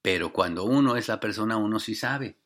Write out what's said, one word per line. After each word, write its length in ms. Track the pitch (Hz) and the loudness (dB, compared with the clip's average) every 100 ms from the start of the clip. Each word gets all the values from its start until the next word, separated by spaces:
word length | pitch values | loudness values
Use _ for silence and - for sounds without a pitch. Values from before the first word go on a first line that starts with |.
Pero 320 | - 90 82 | 2 0 0
cuando 320 | - 90 85 | 0 0 0
uno 320 | 98 135 139 120 | 2 4 4 2
es 120 | 117 | -2
la 120 | 107 | -2
persona, 380 | 107 107 110 113 | -4 -2 -2 0
uno 200 | 104 110 | 0 -2
sí 160 | - | -4
sabe. 440 | - 120 139 120 - | -4 -2 -2 -6 -10